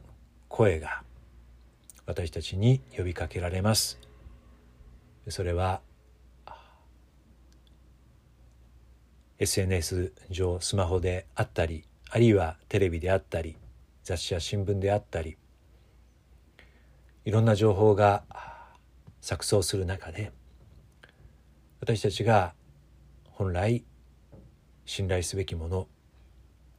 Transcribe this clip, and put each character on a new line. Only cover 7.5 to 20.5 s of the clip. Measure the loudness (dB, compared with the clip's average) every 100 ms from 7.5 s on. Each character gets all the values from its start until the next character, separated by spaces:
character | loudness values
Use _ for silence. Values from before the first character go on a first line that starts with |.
| _ _ -20 -20 -20 _ _ _ _ -20 -20 -20 -20 -20 _ _ _ _ -4
エ | -2
ス | 0
エ | 0
ヌ |
エ | 0
ス | -2 -4 -4 -8 -10
上、 | -4 -2 -2
ス | -2 -2
マ | 0
ホ | 0
で | -2 -4 -6
あ | -6
っ | -4
た | -2 -2
り、 | -4 -14 _ -2
あ | 4
る |
い | 6
は | 6 2 -4 -4
テ | 0
レ | 0
ビ | 0
で | 0
あ | 0
っ |
た | -2 -6
り、 | -6 -12 -20 -20 -20 _
雑 | -8 -8
誌 | -4
や | -6
新 | -4 -4
聞 | -2 0
で | 0
あ | 0
っ |
た | -2 -8
り、 | -8 -12 _ _ _ -20 _ -20 _ _ _ -20 _ -20 -20 _ _ _ -20 _
い | 0
ろ | 4
ん |
な | 4 6
情 | 4
報 | 6 6 6
が | 6 4 -2 -16 -16 -18 -20 -20 _ -20 -20 -16
錯 | -8 -8
綜 | 0 0
す | 0 -2
る | -4
中 | -6 -10
で、 | -10 -10 -14 -20